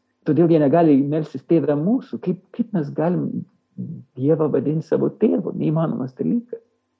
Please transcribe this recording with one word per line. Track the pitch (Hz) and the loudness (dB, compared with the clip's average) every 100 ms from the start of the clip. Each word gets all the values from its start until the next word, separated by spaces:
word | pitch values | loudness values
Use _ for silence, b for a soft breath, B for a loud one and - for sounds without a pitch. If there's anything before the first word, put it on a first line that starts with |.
| _ _ - | _ _ 0
Todėl | 147 170 | 2 4
jie | 165 | 4
negali | 143 165 160 139 | 4 4 4 4
melstis: | 143 156 151 131 - | 2 -2 -4 -10 0
„Tėve | 165 143 147 | 0 2 0
mūsų“. | 170 254 - 117 | 0 -2 -4 -8
Kaip, | - 185 _ - | -6 -6 _ -8
kaip | - | -4
mes | 175 143 | -4 -4
galim | 143 160 170 139 - - _ _ - 120 123 - 131 | -2 -2 -2 -2 -6 -10 _ _ -14 -12 -12 -16 -4
Dievą | 139 156 151 | 0 2 2
vadinti | 135 135 160 - | 0 -2 -4 -2
savo | 135 135 | -2 -2
tėvu? | - 226 262 165 | 0 0 0 -4
Neįmanomas | - 156 156 160 - 131 - | -4 -2 0 -2 -4 -8 -6
dalykas. | 160 233 - - _ _ _ _ | -2 -2 -4 -14 _ _ _ _